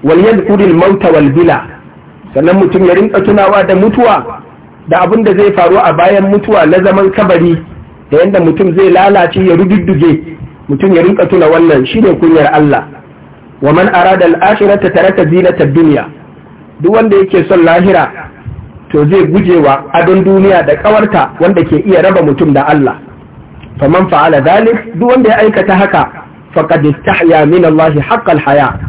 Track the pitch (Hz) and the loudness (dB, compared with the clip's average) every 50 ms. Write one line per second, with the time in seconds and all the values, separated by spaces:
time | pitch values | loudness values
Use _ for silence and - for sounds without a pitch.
0 | - 139 160 170 190 220 226 196 185 - 202 202 202 185 165 165 185 196 196 196 | 0 0 2 2 2 2 0 0 0 -2 0 0 2 2 2 2 2 0 0 0
1 | - 180 160 156 147 139 135 165 175 165 143 120 - - - - - - - - | 0 0 0 2 0 0 0 2 0 0 0 -2 -6 -12 -20 -20 -20 -20 -20 -20
2 | - - - - - - - 135 147 170 180 196 196 - - 190 190 180 175 185 | -20 -20 -20 -20 -20 -8 -6 -2 0 0 2 2 0 0 0 0 2 2 2 2
3 | 214 214 - 202 190 - 208 208 196 190 202 196 185 175 190 185 196 220 208 - | 0 0 -2 -2 -2 0 0 2 2 2 0 0 0 0 0 0 0 0 0 0
4 | 240 233 202 151 123 - - - - - - - - - - - - - 160 180 | 0 0 0 0 -4 -8 -14 -16 -18 -20 -20 -20 -20 -20 -20 -20 -6 -4 -2 0
5 | 180 175 208 226 220 214 190 185 202 202 196 - 175 170 185 202 240 180 156 160 | 0 0 0 0 0 0 0 2 0 0 2 2 0 2 2 2 0 0 0 0
6 | 170 185 202 202 190 196 202 208 196 - 214 185 160 156 170 185 185 196 190 190 | 0 2 2 0 0 0 -2 -2 -2 0 0 0 2 2 2 2 2 0 0 2
7 | 196 190 - - 208 180 185 165 170 175 170 160 - - - - - - - - | 0 0 0 0 0 0 0 0 2 0 0 -2 -6 -12 -20 -20 -20 -20 -20 -20
8 | - - - 151 170 196 196 190 165 160 156 - 202 185 160 180 196 185 175 185 | -10 -2 0 0 0 2 0 0 0 0 0 0 -2 -2 0 0 2 2 2 2
9 | 190 196 202 196 175 165 - 190 190 185 170 165 196 180 202 196 170 170 190 143 | 2 2 2 2 0 0 -2 -2 0 0 2 0 0 0 0 -2 0 -2 -2 0
10 | 160 170 143 - - - - - - - - - - - 143 139 180 190 190 165 | 2 0 0 0 -4 -12 -16 -16 -18 -20 -20 -20 -8 -6 -4 -2 0 0 2 2
11 | 170 185 202 - 185 - 196 175 165 156 165 165 165 165 151 135 127 123 - 220 | 2 0 0 0 0 0 0 0 2 2 2 2 2 2 2 0 -2 -2 -2 0
12 | - 196 165 120 - 165 165 160 147 143 151 151 151 147 135 - - - - - | 0 0 0 0 0 2 2 2 2 2 0 0 0 2 0 -2 -4 -8 -18 -20
13 | - - - - - - - - - - - - - 139 151 170 185 190 - 180 | -20 -20 -20 -20 -20 -20 -20 -20 -20 -20 -14 -4 -2 0 0 2 0 0 0 0
14 | 175 185 190 180 180 170 165 - 180 196 214 - 202 196 202 202 - 185 - 170 | 2 2 2 2 2 0 0 0 0 0 0 0 0 0 0 0 -2 -2 -2 0
15 | 175 190 190 - 175 151 165 185 180 180 - - 156 143 135 165 165 156 147 123 | 0 0 0 0 -2 0 0 0 0 0 0 0 -2 0 2 2 2 2 0 0
16 | - - - - - - - - - - - - - - - - 143 175 208 226 | -4 -8 -16 -20 -20 -20 -20 -20 -20 -20 -20 -20 -20 -20 -16 -4 -2 0 0 2
17 | 226 220 202 196 190 190 - 185 160 - 190 180 165 165 165 175 180 196 190 170 | 2 2 2 2 0 0 0 -2 0 0 2 2 2 2 2 2 2 2 2 0
18 | 147 - - - - - - - - - - - - - - - - - - 151 | -2 -2 -6 -14 -18 -18 -20 -18 -18 -18 -16 -16 -20 -20 -20 -20 -18 -4 -2 0
19 | 147 147 180 196 170 - 160 196 170 180 180 170 147 143 135 135 139 - - 165 | 0 2 2 0 0 0 0 -2 0 2 0 2 2 2 0 -2 -4 -4 -4 -2
20 | 165 170 190 190 185 190 196 196 190 196 190 175 160 143 147 151 - 208 214 220 | 0 2 0 0 2 2 2 2 2 2 2 2 0 0 -2 -2 0 0 0 0
21 | 226 214 - 170 139 - - - 160 180 202 170 160 - - 147 - 196 190 170 | 0 0 -2 -2 -2 -4 -4 -2 -2 0 0 0 0 0 -2 -2 0 0 0 2
22 | 156 190 190 196 - 151 135 135 170 160 139 139 139 147 151 151 139 123 - - | 2 2 0 0 0 0 0 0 0 0 0 0 0 0 0 0 0 -2 -4 -8
23 | - - - - - - - - - - - - - - - - 139 139 160 180 | -16 -20 -20 -20 -20 -20 -20 -20 -20 -20 -20 -20 -20 -20 -8 -4 -2 0 0 0
24 | 190 185 170 147 147 165 160 139 131 156 180 208 220 226 233 214 - - - 165 | 0 0 0 0 0 2 0 0 0 2 0 2 2 0 -2 -2 -6 -10 -8 -4
25 | 226 240 254 262 233 220 220 - 220 214 214 202 190 196 190 185 202 190 - 165 | -2 0 0 2 2 2 2 2 0 0 0 -2 -2 0 0 0 0 0 0 -2
26 | 135 - - - - - - - - - - 175 156 - 170 165 143 151 143 - | -4 -4 -8 -18 -20 -20 -20 -20 -20 -8 -4 -4 -2 -2 -2 -2 0 -2 -4 -2
27 | - - 185 160 165 165 165 156 151 147 165 180 175 160 156 156 160 160 151 147 | -4 -4 -4 0 0 0 2 2 2 2 2 2 2 2 2 0 0 0 0 -2
28 | 135 - 220 233 - - 170 147 - 143 139 143 143 123 - - - | -4 -4 -4 -4 -2 -2 -2 -2 0 0 0 0 0 -2 -6 -8 -12